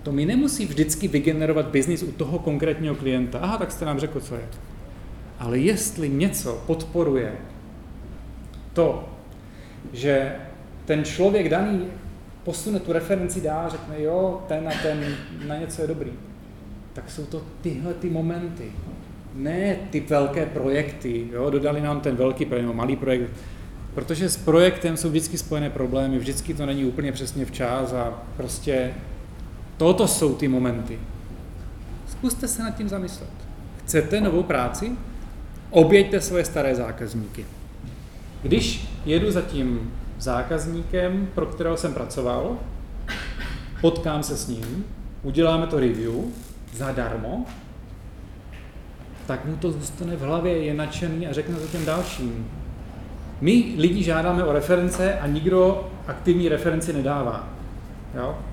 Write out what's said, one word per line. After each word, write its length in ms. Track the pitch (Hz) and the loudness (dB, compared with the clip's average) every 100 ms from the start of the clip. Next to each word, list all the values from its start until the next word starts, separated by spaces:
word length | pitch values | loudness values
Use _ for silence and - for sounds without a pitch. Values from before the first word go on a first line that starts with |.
To 80 | - | 0
mi 140 | 139 151 | 2 4
nemusí 400 | 247 285 - 190 | 4 4 2 -2
vždycky 420 | 143 156 156 196 | 2 2 4 2
vygenerovat 600 | 143 160 156 156 156 143 | 4 4 4 4 4 4
biznis 360 | 143 135 165 | 4 4 2
u 80 | 180 | -2
toho 280 | - 147 170 | -2 0 0
konkrétního 560 | - 147 160 156 160 139 | 0 2 2 0 0 0
klienta. 440 | 135 127 123 127 | 2 2 2 0
Aha, 180 | 180 220 | 0 0
tak 140 | 180 | -2
jste 140 | - 160 | -2 -2
nám 140 | 139 | 0
řekl, 200 | 151 143 | 0 -4
co 160 | - 120 | -6 -8
je. 140 | 113 - - - - - - - - - | -8 -10 -12 -12 -12 -12 -12 -12 -12 -8
Ale 180 | 120 123 | 0 4
jestli 520 | 156 208 - - 151 | 4 4 0 -2 0
něco 540 | 139 190 196 131 117 - | 2 2 2 -4 -4 0
podporuje 640 | 165 160 170 156 131 110 110 - - - - - - - - - - - - - | -2 0 2 4 4 2 -6 -10 -14 -14 -16 -14 -14 -12 -12 -12 -12 -14 -14 -6
to, 360 | - 160 123 - - - - - - - - - | 4 4 4 -6 -12 -14 -16 -16 -16 -16 -14 -12
že 420 | 120 139 139 135 - - - - - - | -4 4 4 2 -4 -10 -14 -16 -14 0
ten 200 | 151 143 | 0 0
člověk 440 | - 185 208 165 | 4 4 6 4
daný 320 | 160 208 196 185 196 - - - - | 2 2 0 -2 -8 -12 -14 -16 -10
posune 360 | - 165 214 202 | -6 -4 -2 -2
tu 140 | - | 2
referenci 480 | - 160 196 180 190 | 0 2 0 0 -2
dál, 280 | 156 156 165 | -2 -2 -2
řekne: 320 | 160 - 151 | -6 -8 -2
„Jo, 420 | 151 175 190 180 - | 0 2 2 0 -2
ten 200 | 156 160 | -2 -2
a 40 | 151 | 0
ten 340 | 160 151 147 143 - 160 147 | 0 0 -2 -6 -8 -10 -6
na 100 | 147 | -6
něco 240 | 160 - | -6 -2
je 60 | 156 | -2
dobrý,“ 240 | 156 131 120 - - - - - - - | -2 -4 -8 -12 -16 -16 -16 -14 -14 -12
tak 160 | - - | -12 -10
jsou 160 | - 151 | -10 -8
to 160 | 160 - - | -8 -8 -6
tyhle 320 | 175 135 175 | -4 -4 -4
ty 160 | 175 180 | -4 -2
momenty. 640 | 160 165 170 175 165 110 104 - - - - - 131 | 0 0 -2 -4 -6 -8 -8 -8 -10 -12 -14 -12 -6
Ne 400 | 143 170 202 190 - | -2 0 0 0 -2
ty 100 | 151 | -4
velké 460 | - 147 139 139 156 | 2 4 4 2 -2
projekty, 840 | 143 131 139 147 - 131 117 117 | 0 2 2 0 -4 -4 -4 -4
jo, 180 | 120 139 | -2 2
dodali 320 | 143 147 147 | 2 2 0
nám 200 | 147 147 | 0 0
ten 140 | 143 123 | 0 2
velký 300 | 131 127 151 | 2 2 0
projekt, 180 | 123 | 0
nebo 100 | 120 | 0
malý 220 | 113 123 135 | 0 0 0
projekt, 360 | 131 127 117 - - - - - - | 2 2 0 -6 -10 -12 -12 -10 -8
protože 360 | - 127 160 180 | -6 -2 0 0
s 80 | - | 0
projektem 600 | - 160 180 180 - 160 | 6 10 8 6 0 0
jsou 120 | 170 | 2
vždycky 280 | 156 156 180 | 2 0 -4
spojené 320 | - 151 147 | -2 0 0
problémy, 500 | 143 127 131 135 131 | 0 0 2 2 2
vždycky 340 | 117 139 - | 0 -2 -2
to 120 | 156 147 | -2 0
není 200 | 139 135 | 2 0
úplně 260 | 120 143 | 0 -2
přesně 340 | 131 131 - 135 | -2 -4 -4 -4
včas 480 | - 123 127 127 | -2 0 0 0
a 300 | 127 117 113 - - | 0 -2 -4 -10 -6
prostě 560 | 123 - - 135 127 131 - - - - - - - - | -6 -4 0 2 2 -4 -8 -10 -10 -10 -10 -10 -12 4
toto 300 | 160 185 214 | 6 8 6
jsou 280 | - 156 127 | 6 4 4
ty 120 | 147 | 4
momenty. 520 | 127 127 117 113 113 113 - - - - - - - - - - | 4 4 0 -2 -6 -8 -8 -10 -12 -12 -10 -10 -10 -10 -10 -8
Zkuste 400 | - 254 240 240 | -2 -2 0 -2
se 160 | - | -2
nad 140 | 220 - | -4 -2
tím 120 | 208 | -2
zamyslet. 400 | 196 185 - - - - - - - | -2 -4 -6 -10 -10 -12 -10 -12 -12
Chcete 420 | - 160 156 202 | 2 4 4 4
novou 220 | 208 165 | 4 4
práci? 480 | 175 139 123 - 214 247 - - - - - - - | 4 2 2 0 -2 -4 -6 -8 -10 -10 -10 -12 4
Objeďte 520 | 180 160 202 196 202 | 8 12 10 8 4
svoje 240 | - 180 165 | 2 0 2
staré 300 | 160 135 123 | 2 2 2
zákazníky. 720 | 117 113 117 113 101 - 107 - - - - - - - - - | 0 -4 -4 -4 -6 -8 -10 -12 -14 -12 -12 -12 -14 -14 -14 -6
Když 440 | 139 226 - - - - - | 4 4 4 -2 -4 -6 2
jedu 260 | 160 208 | 4 4
za 100 | 180 | 2
tím 500 | - 139 127 117 113 - - - | 0 0 0 0 -2 -6 -8 -4
zákazníkem, 1080 | 127 120 127 160 151 170 170 180 180 185 196 - | 0 0 0 -2 0 -4 0 2 2 2 0 -2
pro 100 | 151 | -2
kterého 320 | - 165 160 | 0 0 0
jsem 160 | 170 | 0
pracoval, 640 | 123 117 - 123 123 156 240 - - - - - - - - - - - - | -2 -4 -2 0 0 -2 -4 -6 -8 -8 -8 -6 -6 -6 -6 -6 -6 -8 2
potkám 420 | 165 165 160 151 | 2 4 0 -2
se 140 | 151 135 | -2 -4
s 100 | - | -4
ním, 380 | 113 110 151 208 - - - | -6 -4 -6 -6 -8 -12 -8
uděláme 440 | 139 135 165 165 165 | -2 4 4 4 2
to 120 | 160 | 2
review 340 | 127 110 117 120 233 240 - - - | 2 2 -2 -2 -4 -8 -12 -14 -12
zadarmo, 720 | 110 135 127 117 110 110 196 247 - - - - - - - - - - - - - - - - - - | -6 -4 -2 -2 -2 -4 -4 -6 -10 -14 -16 -14 -14 -14 -14 -14 -14 -14 -14 -14 -14 -14 -14 -14 -14 -8
tak 180 | 131 151 | -6 -4
mu 100 | 156 | -2
to 160 | 175 | -2
zůstane 440 | 151 139 - 170 170 | -2 -6 -6 -6 -4
v 60 | |
hlavě, 360 | 135 165 175 170 | 0 0 2 2
je 160 | 151 | 0
nadšený 540 | 147 151 - 170 160 170 | 0 -2 -2 -2 -2 -2
a 60 | |
řekne 220 | 139 151 170 | -2 -2 -4
to 120 | 160 | -4
těm 180 | 175 165 | -2 0
dalším. 600 | 160 175 - 123 113 113 - - - - - - - - - | 0 -2 -4 -4 -4 -6 -8 -8 -8 -10 -12 -12 -10 -10 0
My 320 | 147 240 - - | 6 6 6 4
lidi 260 | 170 190 | 4 4
žádáme 400 | 170 160 170 175 | 2 4 4 4
o 100 | 170 | 4
reference 640 | 147 143 180 180 180 180 147 | 4 6 4 4 2 2 2
a 80 | 147 | 0
nikdo 640 | 147 156 185 185 196 - - - | 2 4 8 6 6 -2 -8 -8
aktivní 420 | 143 - 175 170 | -2 4 6 6
referenci 440 | 151 170 160 160 | 4 2 2 0
nedává. 560 | 151 135 143 123 107 107 - - - - - - 127 | 0 2 2 0 -2 -6 -10 -10 -10 -10 -12 -8 -4
Jo? 220 | 127 151 - | -4 -4 -6